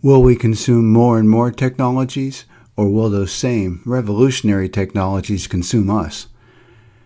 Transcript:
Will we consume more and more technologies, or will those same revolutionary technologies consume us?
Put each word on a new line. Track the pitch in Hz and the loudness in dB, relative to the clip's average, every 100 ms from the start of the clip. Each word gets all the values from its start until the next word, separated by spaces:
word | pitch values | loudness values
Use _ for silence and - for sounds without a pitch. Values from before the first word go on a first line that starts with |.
Will | 139 135 | 6 6
we | 127 | 6
consume | 120 117 110 - 120 113 | 4 0 -2 0 2 4
more | 110 120 113 | 4 4 4
and | 107 | 4
more | 110 120 | 4 0
technologies, | 120 131 127 127 127 127 139 135 135 - _ _ | -2 -6 -2 -2 -2 -4 -6 -8 -10 -20 _ _
or | - 101 | -4 0
will | 104 110 | 0 0
those | 101 95 | -2 -4
same | - 131 120 95 87 | -4 -2 -2 -2 -6
revolutionary | 120 127 107 104 135 127 107 101 95 | -4 -4 -2 2 2 2 -2 -2 -2
technologies | 101 95 104 95 98 90 101 - | -4 -4 -4 -4 -4 -4 -6 -6
consume | 92 87 120 98 | -6 -2 -2 0
us? | 107 78 - - - _ _ _ _ _ _ | -2 -4 -12 -18 -20 _ _ _ _ _ _